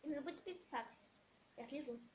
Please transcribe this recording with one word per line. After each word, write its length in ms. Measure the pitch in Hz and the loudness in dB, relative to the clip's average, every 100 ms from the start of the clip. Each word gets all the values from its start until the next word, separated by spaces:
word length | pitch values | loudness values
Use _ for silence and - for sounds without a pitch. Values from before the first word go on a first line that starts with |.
І 60 | 302 | 4
не 60 | |
забудьте 280 | 285 285 339 | 4 4 0
підписатися. 600 | - 349 - 254 226 - - - - - - - | -2 -4 0 0 0 -6 -14 -20 -20 -20 -16 -6
Я 80 | |
слежу. 340 | 233 294 277 233 240 | -2 0 0 -2 -6